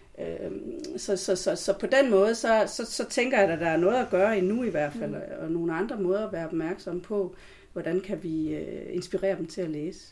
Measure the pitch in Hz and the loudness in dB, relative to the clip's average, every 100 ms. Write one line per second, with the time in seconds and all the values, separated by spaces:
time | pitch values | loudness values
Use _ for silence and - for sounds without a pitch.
0 | - - 82 82 - - - - 62 - | -20 -10 -8 -6 -8 -8 -8 -10 -8 -8
1 | - 190 - 180 - 165 - 196 226 262 | -2 -2 0 0 0 -2 -2 -2 2 4
2 | 269 190 208 226 240 220 240 - 226 - | 6 6 6 4 4 4 4 -2 -6 -6
3 | 220 - 247 254 190 165 165 160 180 247 | -2 0 4 6 4 4 2 4 4 4
4 | 233 180 202 214 180 226 233 160 147 143 | 2 4 4 4 2 2 0 0 -2 -2
5 | 147 147 - - 160 170 165 165 220 233 | -6 -6 -8 -8 -4 -2 0 -2 -2 -2
6 | 180 202 214 170 165 165 160 196 - 175 | 0 0 0 -4 -4 -2 -4 -6 -6 -8
7 | - 208 180 - - - - 175 165 180 | -4 -2 -2 -6 -20 -20 -12 -8 -2 -2
8 | 190 180 165 160 156 151 156 - - 180 | -2 -6 -4 -2 -2 -4 -6 -8 -6 -8
9 | 175 185 196 185 165 - 170 151 156 - | -4 -2 0 -2 -4 -6 -6 -4 -6 -10
10 | - | -16